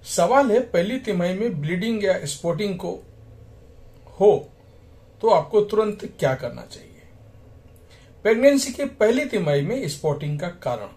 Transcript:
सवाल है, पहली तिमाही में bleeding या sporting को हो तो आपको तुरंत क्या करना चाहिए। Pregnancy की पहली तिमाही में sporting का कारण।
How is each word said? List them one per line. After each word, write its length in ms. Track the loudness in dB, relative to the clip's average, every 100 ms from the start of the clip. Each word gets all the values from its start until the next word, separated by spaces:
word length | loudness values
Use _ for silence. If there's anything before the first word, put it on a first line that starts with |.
सवाल 480 | -6 0 4 4 4
है, 80 | 2
पहली 400 | 2 -2 -2 -4
तिमाही 340 | -4 -2 -2
में 280 | -2 -4 -4
bleeding 420 | -4 -4 -2 -2
या 220 | 0 -2 -4
sporting 500 | -6 -4 -4 -4 -6
को 160 | -8 -10 -14 -20 -20 -20 -20 -20 -20 -20 -20 -20 -20 4
हो 320 | 4 4 -2 -20 -20 -20 -20 -20 -20 -4
तो 80 | 2
आपको 320 | 2 4 0
तुरंत 440 | 2 0 0 -4 -12 -4
क्या 140 | -2
करना 280 | -2 -6 -12
चाहिए। 400 | -16 -20 -20 -20 -20 -20 -20 -20 -20 -20 -20 -20 -20 -20 -20 -4
Pregnancy 500 | 0 6 6 4 0
की 120 | -6 -8
पहली 400 | 0 2 2 0
तिमाही 360 | -2 0 0
में 260 | 0 -4 -6
sporting 520 | -4 -4 -4 -4 -6
का 100 | -6
कारण। 380 | -6 -6 -6 -8